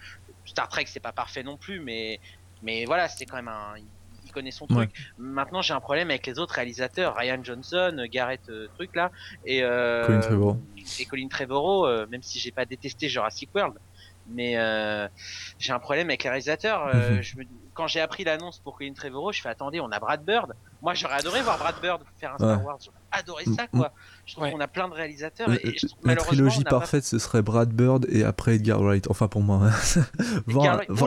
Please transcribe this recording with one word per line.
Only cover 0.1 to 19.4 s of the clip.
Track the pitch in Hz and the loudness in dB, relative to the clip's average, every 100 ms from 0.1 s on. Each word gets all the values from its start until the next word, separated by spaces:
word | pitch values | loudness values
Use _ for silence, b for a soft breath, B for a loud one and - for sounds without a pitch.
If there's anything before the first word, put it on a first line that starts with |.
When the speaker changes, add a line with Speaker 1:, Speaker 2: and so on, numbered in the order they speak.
| B - - | B -20 -20
Speaker 1:
Star | - - 117 | -10 -6 -4
Trek, | 156 139 | -4 -6
c'est | 123 | -8
pas | 113 | -10
parfait | 127 117 139 | -8 -8 -8
non | 131 143 | -12 -14
plus, | - 190 | -12 -10
mais, | 135 113 110 104 B B - - | -8 -6 -6 -8 B B -20 -12
mais | 110 113 | -6 -4
voilà, | 120 170 165 | 0 0 0
c'est | - | -4
quand | 127 | -12
même | 131 117 | -12 -10
un, | 107 104 107 107 - - - - | -12 -12 -14 -18 -20 -20 -20 -14
connaît | 139 131 | -12 -12
son | - 151 | -10 0
truc. | 120 104 | 0 0
Speaker 2:
Ouais. | B 135 - | B -16 -14
Speaker 1:
Maintenant, | 131 139 139 185 | -6 -4 -4 -2
j'ai | 170 | -2
un | 139 | -2
problème | - 147 175 | -2 -2 0
avec | 131 131 | -2 -4
les | 127 | -6
autres | 170 | -4
réalisateurs, | 143 123 117 127 185 170 | -4 -4 -4 -4 0 -2
Rian | 110 123 131 | 0 -2 -4
Johnson, | 127 120 - 180 180 151 | -6 -12 -4 0 0 -2
euh, | 117 | -4
Gareth, | 127 123 127 - | -2 -2 -4 -10
euh, | 110 107 | -14 -14
truc | - 185 | -12 -6
là, | 165 180 B B B | -2 -2 B B B
et, | - 131 | -2 0
euh, | 123 123 120 117 | 2 2 2 2
Speaker 2:
Colin | 117 104 | 4 4
Trevorrow. | 110 104 104 117 - - - - | 4 4 4 2 -6 -16 -14 -10
Speaker 1:
et | |
Colin | 127 135 135 | -8 -6 -6
Trevorrow, | - 127 139 165 196 147 | -6 -2 0 2 4 4
euh, | 117 107 | 2 -2
même | 123 | -10
si | - - | -10 -8
j'ai | 123 | -6
pas | 131 | -6
détesté | 123 127 131 - 147 | -6 -6 -10 -6 -4
Jurassic | 123 107 - 143 | -2 -2 -4 -6
World, | 202 165 - - b b - - | -2 -2 -4 -20 b b -20 -12
mais, | 120 120 117 | -6 -2 0
euh, | 113 110 107 107 101 B B B B - | 2 0 -2 -2 -6 B B B B -8
j'ai | - | -4
un | 123 | -4
problème | - 143 175 | 0 -2 0
avec | 127 | -2
les | 131 | -2
réalisateurs. | 131 131 156 220 196 143 | -2 -2 -2 0 0 2
Euh, | 127 120 101 | 2 2 0
Speaker 2:
Mhm. | |
Speaker 1:
je | 95 - | -2 -12
me, | 131 - - | -16 -18 -16
quand | - 160 | -6 -2
j'ai | 160 | 0
appris | 160 - | -2 -2
l'annonce | 170 156 175 - | -2 -2 -6 -14
pour | 147 - | -16 -10
Colin | 139 | -12
Trevorrow, | 139 143 131 190 | -10 -10 -6 -6
je | 208 | -4